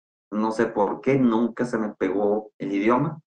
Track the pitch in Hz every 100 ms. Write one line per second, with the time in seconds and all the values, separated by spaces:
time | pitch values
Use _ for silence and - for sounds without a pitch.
0 | _ _ - 104 110 110 117 110 98 -
1 | - 135 123 113 117 - 120 113 107 -
2 | 95 95 104 107 - - 98 98 104 123
3 | 147 - -